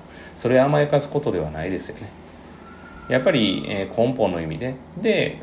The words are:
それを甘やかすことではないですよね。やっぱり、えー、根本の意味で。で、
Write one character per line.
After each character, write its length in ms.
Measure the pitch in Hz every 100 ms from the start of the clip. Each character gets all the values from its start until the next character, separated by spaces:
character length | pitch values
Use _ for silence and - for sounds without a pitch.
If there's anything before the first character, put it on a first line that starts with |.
| - - -
そ 140 | - 143
れ 100 | 131
を 60 |
甘 160 | 139 147
や 80 | 147
か 100 | 143
す 120 | -
こ 100 | 143
と 120 | 123
で 80 | 90
は 100 | 78
な 120 | 78 87
い 40 |
で 80 | 92
す 120 | -
よ 60 | -
ね。 120 | 104 - - - - - - - - - -
や 80 | 127
っ 40 |
ぱ 100 | 196
り、 340 | 147 101 92 -
え 220 | 101 95
ー、 160 | - 117
根 60 |
本 180 | 127 101
の 80 | 87
意 60 | 80
味 120 | 78
で。 180 | 123 135 - 170
で、 460 | 220 190 - -